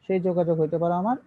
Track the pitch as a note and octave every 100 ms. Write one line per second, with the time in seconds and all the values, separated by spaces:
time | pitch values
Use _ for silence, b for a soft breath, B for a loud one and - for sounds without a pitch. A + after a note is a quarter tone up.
0 | - F#3+ F#3 F3 E3+ E3 D#3 D#3+ E3+ F3
1 | G3+ C4+